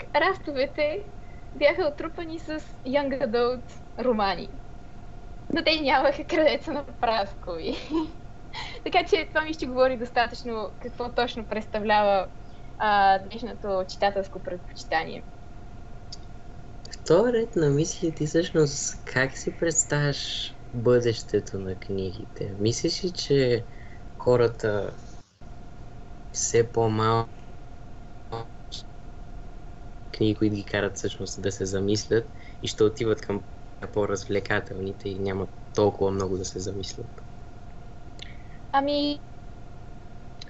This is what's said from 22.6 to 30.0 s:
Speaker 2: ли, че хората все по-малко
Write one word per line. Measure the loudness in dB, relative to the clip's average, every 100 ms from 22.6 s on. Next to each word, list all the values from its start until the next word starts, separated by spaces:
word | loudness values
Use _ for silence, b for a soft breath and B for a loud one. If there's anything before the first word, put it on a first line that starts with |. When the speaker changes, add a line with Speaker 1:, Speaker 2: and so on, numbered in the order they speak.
| 2 2 0 0
Speaker 2:
ли, | -2
че | -2 2 4 6 4 0 B B B -10 0
хората | 4 6 6 4 0 0 -2 -6 -12 -14 -16 _ -14 -12 -12 -12 -12 -12 -12 -12 -8
все | -4 4 4 4
по-малко | 4 4 4 6 4 2 -6 -12 -12 -12 -12 -12 -12 -12 -12 -8 -8 -8 -10 -10 -10 -10 -12 -12 -10 -10 -10 -10 -10 -10 -10 -10 -10